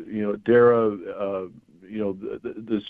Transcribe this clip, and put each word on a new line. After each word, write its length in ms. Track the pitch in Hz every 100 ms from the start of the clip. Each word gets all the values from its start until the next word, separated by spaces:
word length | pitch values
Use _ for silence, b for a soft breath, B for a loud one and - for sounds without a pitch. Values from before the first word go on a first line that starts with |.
| 82
you 160 | 107
know, 140 | 104 104
Dara, 540 | - 120 120 117 110
uh, 560 | 101 90 92 98 95 92 85 _ 82 92
you 120 | 107
know, 120 | 101
th-, 300 | 95 110 107
th-, 120 | - -
this, 260 | 113 107